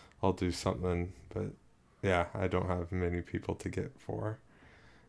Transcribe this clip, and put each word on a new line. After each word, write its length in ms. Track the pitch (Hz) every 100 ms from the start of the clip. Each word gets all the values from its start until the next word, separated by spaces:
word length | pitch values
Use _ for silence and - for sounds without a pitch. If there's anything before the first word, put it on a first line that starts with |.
| - -
I'll 100 | 98
do 180 | 92 90
something, 640 | 85 - 87 90 87 90 - -
but, 180 | 98 98 - - _ _ _
yeah, 240 | 101 87 85
I 140 | - 92
don't 200 | 90 90
have 240 | 90 87
many 280 | 92 87 87
people 340 | 85 - - -
to 120 | -
get 240 | 92 - -
for. 400 | - 107 107 120 - - - - - -